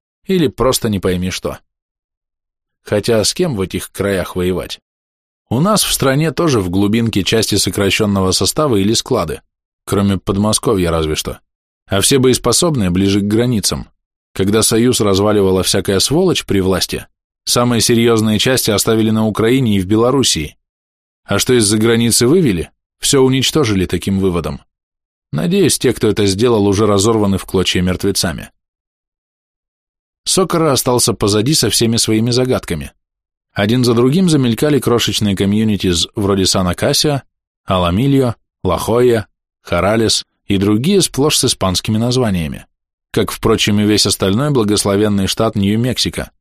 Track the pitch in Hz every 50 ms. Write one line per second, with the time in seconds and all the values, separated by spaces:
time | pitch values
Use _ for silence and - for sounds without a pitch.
0 | - _ _ _ _ - 190 180 151 113 - - 117 131 - - - 113 104 92
1 | - 95 92 90 92 92 - - - 80 - - _ _ _ _ _ _ _ _
2 | _ _ _ _ _ _ _ _ _ _ _ _ _ _ _ _ _ - 107 104
3 | 98 - 113 110 98 - - - 180 170 123 95 95 85 - 87 - - - -
4 | 95 101 98 90 87 - - 92 90 92 90 90 - - - - _ _ _ _
5 | _ _ _ _ _ _ _ _ _ - 107 127 165 208 214 - - - - -
6 | - 135 131 143 160 160 135 - 175 160 131 107 92 90 87 98 101 101 107 117
7 | 117 113 - 101 90 - 113 110 104 - 107 98 - 104 - 104 98 98 - -
8 | 107 101 98 98 95 92 90 - 98 92 - - 156 143 113 98 95 104 113 -
9 | - - 131 107 87 78 - - - _ _ _ _ _ _ _ _ - 196 202
10 | - 101 98 92 - - 101 98 104 107 107 - - 127 110 95 87 82 82 82
11 | 78 78 76 - - - - - _ _ _ _ _ _ _ _ _ - 95 98
12 | 98 - 143 135 127 127 120 - - 123 113 - 175 170 151 123 98 90 87 92
13 | 98 98 98 104 98 104 107 113 120 127 123 101 - - 87 67 - - _ _
14 | _ _ _ _ _ _ - - 95 101 104 110 107 - 117 110 120 127 113 -
15 | 110 101 95 95 101 107 107 104 98 95 92 95 87 - - 101 90 - 98 95
16 | - - 139 170 190 175 143 - - - 98 98 92 95 92 85 - - 78 67
17 | - - _ _ _ _ _ _ _ - - 123 123 123 120 110 - - 120 117
18 | 117 117 117 110 110 110 107 101 - 131 131 117 - 117 104 98 - 117 113 113
19 | 107 110 110 110 110 107 98 - 107 117 127 135 131 113 101 98 90 90 107 110
20 | 117 123 135 135 117 - - 80 73 76 - _ _ _ _ _ _ _ _ _
21 | _ _ _ _ _ - 101 98 - - 127 120 107 98 110 110 107 117 117 113
22 | 117 117 104 - 120 120 160 196 170 120 92 80 73 - _ _ _ _ _ _
23 | - - 143 135 131 131 131 131 123 - - 156 139 110 101 95 87 - - 87
24 | - 104 98 95 95 95 85 87 78 76 71 - - _ _ _ _ _ _ _
25 | _ _ _ _ _ _ - 147 175 175 185 202 175 120 - - - 127 110 -
26 | - 107 98 - 101 98 95 101 120 123 117 104 101 101 98 101 110 107 104 98
27 | 95 117 113 110 104 98 98 90 - - - 95 87 - - 92 90 90 90 -
28 | - 98 92 - - 90 73 55 50 - _ _ _ _ _ _ _ _ _ _
29 | _ _ _ _ _ _ _ _ _ _ _ _ _ _ _ _ _ _ _ _
30 | _ _ _ _ _ - - 185 190 - 170 165 165 151 131 117 - 131 123 120
31 | - - 101 - 113 101 104 107 107 139 160 - - 107 - - 117 113 117 113
32 | - 110 110 110 113 123 117 127 127 127 120 95 - - 90 76 69 - - _
33 | _ _ _ _ _ _ _ _ _ _ _ - 104 104 120 127 120 120 117 117
34 | 127 131 147 190 190 170 156 139 131 117 113 - 151 151 147 123 - 117 120 113
35 | - 107 98 - 104 101 98 - 101 98 104 107 113 110 104 90 - 92 87 82
36 | 85 - _ 110 101 98 98 98 92 85 - 98 92 90 - - - 131 143 -
37 | - 151 143 127 - _ _ _ _ _ _ _ _ - 95 92 87 85 87 104
38 | 135 139 139 135 131 120 - - _ _ _ _ - 92 82 - - - 110 120
39 | 123 123 117 110 101 - _ _ _ _ _ _ _ - 95 87 90 98 110 113
40 | 110 101 - - - _ _ _ _ - 101 95 98 104 107 110 131 180 208 190
41 | 160 - - 131 139 151 - - - 123 - - 98 95 90 - - - 107 107
42 | 117 123 123 131 127 107 95 87 80 71 58 - - _ _ _ _ _ _ _
43 | _ _ - 117 101 - - - - 113 110 101 - 113 104 104 104 104 107 101
44 | - 101 92 - 104 95 98 117 143 151 143 120 107 104 104 95 - 104 98 101
45 | 107 107 104 98 95 90 - - 113 110 - 104 98 98 107 113 120 127 110 -
46 | - 87 - - 65 - - _